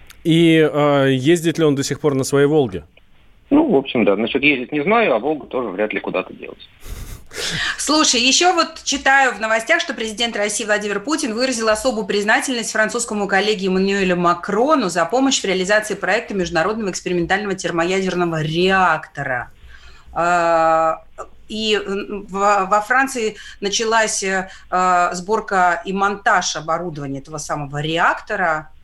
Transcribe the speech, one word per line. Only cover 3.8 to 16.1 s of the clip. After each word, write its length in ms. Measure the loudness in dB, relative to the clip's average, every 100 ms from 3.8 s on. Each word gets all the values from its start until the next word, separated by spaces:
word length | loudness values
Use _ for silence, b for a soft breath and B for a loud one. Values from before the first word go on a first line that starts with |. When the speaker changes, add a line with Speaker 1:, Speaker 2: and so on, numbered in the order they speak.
| 2 0 2
Speaker 2:
да. 100 | 2
Насчет 260 | 0 0
ездить 300 | 0 0 -2
не 100 | -4
знаю, 320 | 0 2 2
а 60 | 0
«Волга» 260 | -2 -6 -6
тоже 240 | -6 -4
вряд 240 | -2 -4
ли 60 | -4
куда-то 340 | -6 -6 -6
делась. 340 | -12 -18 -18 -20 -20 -14 -14 -14 -16 -16 B B B B -4
Speaker 3:
Слушай, 420 | 0 2 2 2
еще 340 | 2 4 4
вот 300 | 2 0 -4
читаю 500 | -6 -2 2 4 4
в 60 | 0
новостях, 400 | -2 0 2 0
что 140 | 0
президент 420 | -6 -8 -4 -4 -2
России 300 | -2 -2 -2
Владимир 340 | -2 -2 -4
Путин 340 | -2 -2 -2
выразил 360 | -2 -2 0 0
особую 360 | 0 0 -2 -2
признательность 680 | 0 2 2 0 -4 -2
французскому 520 | 0 0 -2 -4 -4 0
коллеге 420 | 0 2 0 0
Эммануэлю 500 | 2 2 2 2 2
Макрону 720 | 2 0 -2 0 2 2 2
за 160 | 0 0
помощь 340 | 2 2 0
в 60 | 0
реализации 500 | -2 2 0 0 -4
проекта 380 | -2